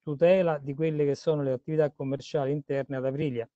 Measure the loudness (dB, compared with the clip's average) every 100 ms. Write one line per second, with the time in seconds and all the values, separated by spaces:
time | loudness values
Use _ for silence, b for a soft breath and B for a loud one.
0 | -8 2 6 6 4 0 -4 -2 0 2
1 | 0 0 0 0 0 -2 -2 0 0 0
2 | -4 -4 -4 -2 0 -2 -2 -4 -4 -4
3 | -2 -2 -2 -4 -8